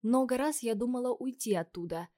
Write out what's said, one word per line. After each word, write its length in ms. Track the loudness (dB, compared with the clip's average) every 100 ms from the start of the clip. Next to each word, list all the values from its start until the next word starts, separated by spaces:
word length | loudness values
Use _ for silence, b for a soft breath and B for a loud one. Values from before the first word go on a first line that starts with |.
Много 340 | 4 4 4 2
раз 260 | 0 0
я 120 | -2
думала 380 | 0 0 0 -2
уйти 400 | -2 -4 -4 0
оттуда 540 | 0 0 -6 -6 -6 -8